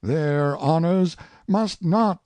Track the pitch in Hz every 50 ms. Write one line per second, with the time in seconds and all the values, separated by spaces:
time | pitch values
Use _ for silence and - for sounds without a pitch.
0 | - - 127 160 151 147 143 143 147 143 143 143 - 139 156 160 165 170 180 190
1 | 185 180 160 - - - - - _ _ 196 202 220 208 - - - 170 165 214
2 | 226 214 190 165 _